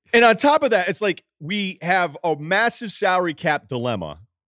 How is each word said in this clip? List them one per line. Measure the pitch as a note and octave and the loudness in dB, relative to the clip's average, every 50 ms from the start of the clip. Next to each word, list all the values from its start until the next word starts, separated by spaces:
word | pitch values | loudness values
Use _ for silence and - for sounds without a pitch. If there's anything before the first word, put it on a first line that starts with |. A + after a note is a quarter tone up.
| _ _ - | _ _ 4
And | A#3 A#3 | 6 6
on | A#3 A3+ | 6 6
top | - - C#4+ D4 D#4 D4 | 4 4 2 4 4 2
of | C4 | 2
that, | A3 F#3+ F3+ F3 | 2 0 0 -2
it's | F#3+ - G#3+ | -4 -2 -2
like, | G3+ F3 - - _ _ _ | -2 -2 -4 -8 _ _ _
we | D3+ D3 G3+ G#3 G3+ F#3 F#3+ - D#3 | -10 -8 -6 -4 -4 -6 -8 -6 -2
have | E3+ F#3 F#3+ F3 E3 C#3 D#3 - | 0 0 0 0 -2 -4 -4 -4
a | E3+ D#3 | -2 -2
massive | C#3+ D3 D#3+ F#3 G3+ A3+ A#3 - - A#3+ G#3+ - | -2 -2 -2 0 0 0 0 -2 -4 -8 -12 -6
salary | - - F#3+ F#3 G3+ F#3+ E3+ D3+ | -4 0 0 0 0 0 -2 -4
cap | - - D#3+ D3+ C#3+ - - | -4 -2 -2 -2 -2 -2 -6
dilemma. | C3 B2 A#2 B2 A#2 G2 E2+ D#2 D2 E2 G2+ - _ _ _ _ | -6 -4 -4 -2 -4 -4 -6 -8 -12 -14 -18 -20 _ _ _ _